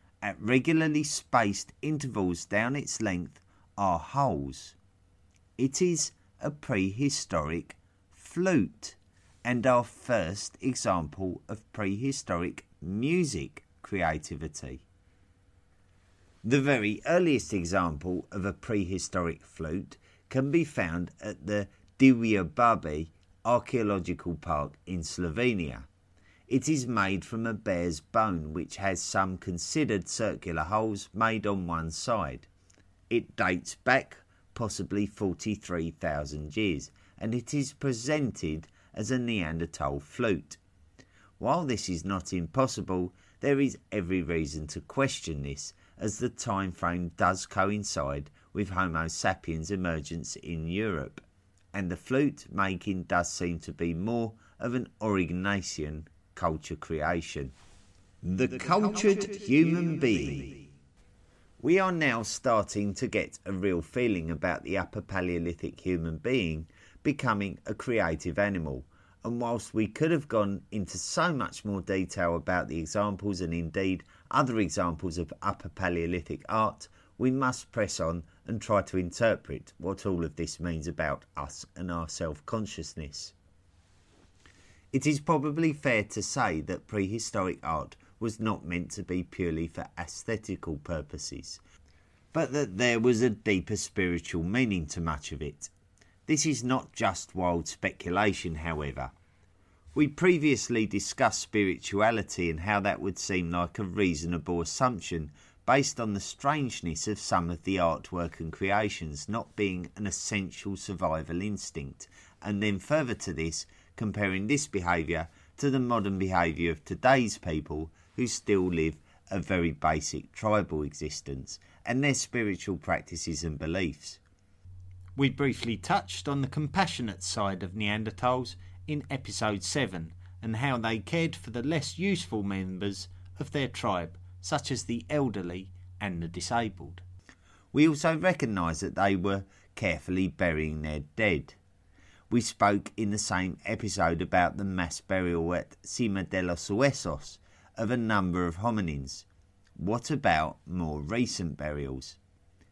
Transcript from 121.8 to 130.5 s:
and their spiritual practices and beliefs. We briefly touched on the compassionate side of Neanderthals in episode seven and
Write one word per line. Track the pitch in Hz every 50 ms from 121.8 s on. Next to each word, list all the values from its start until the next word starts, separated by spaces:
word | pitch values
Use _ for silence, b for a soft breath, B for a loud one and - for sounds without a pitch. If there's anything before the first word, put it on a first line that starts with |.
| b
and | - 120 131 143
their | 143 131
spiritual | - - - - 123 110 104 95 - - - 92
practices | 78 - 92 87 60 - - 90 82 - - 80 71 85
and | 80 76 71
beliefs. | 80 78 85 95 95 - 147 - - - - - _ _ _ _ _ _ _ _ _ - - - - - - - - - -
We | 135 139 135
briefly | 135 - 143 135 117 - - 117 110
touched | 95 - - 175 196 - - - - -
on | 147 139 139 135
the | 135
compassionate | - 151 151 143 143 185 190 165 - - 123 107 92 - -
side | - - 113 104 98 95 87 101
of | 87 87
Neanderthals | 110 107 104 104 107 110 110 98 - - 123 127 127 123 - - B B B B B B -
in | 151 147 - -
episode | 139 135 - - - - 113 107 104 98 95
seven | - - 151 127 98 92 87 80 80 B B B B B B -
and | 113